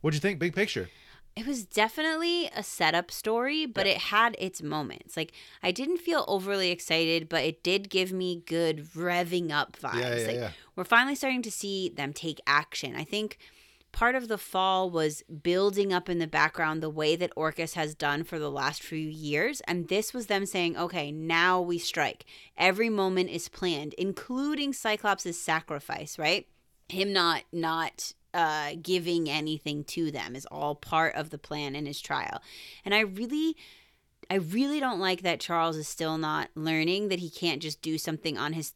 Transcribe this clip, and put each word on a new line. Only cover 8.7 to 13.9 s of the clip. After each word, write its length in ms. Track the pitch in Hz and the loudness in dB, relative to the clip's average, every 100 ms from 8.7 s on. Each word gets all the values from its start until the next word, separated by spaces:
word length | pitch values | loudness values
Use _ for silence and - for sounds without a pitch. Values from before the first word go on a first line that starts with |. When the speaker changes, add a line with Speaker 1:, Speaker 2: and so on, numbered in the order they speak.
| 151 156 160 | 0 -6 -4
Speaker 2:
revving 560 | 175 175 175 180 170 | 0 0 2 0 0
up 260 | 147 139 - | 0 -2 -4
vibes. 200 | 135 98 | -4 -2
Speaker 1:
Yeah, 140 | 123 120 | 0 0
yeah, 100 | 113 | 0
Speaker 2:
Like, 80 | 120 | -2
Speaker 1:
yeah. 160 | 113 - - - | -4 -8 -14 -8
Speaker 2:
we're 80 | |
finally 320 | 180 233 262 285 | 6 6 6 0
starting 280 | 269 254 | 0 0
to 80 | 220 | -2
see 380 | - 202 196 185 | -6 -4 -2 -2
them 220 | - 143 | -2 -6
take 300 | 147 170 147 - | -4 -8 -6 2
action. 480 | 143 151 - 135 123 | 2 2 -8 -6 -6
I 80 | 147 | -4
think 320 | 208 214 - - - - _ _ | -2 -4 -8 -20 -20 -20 _ _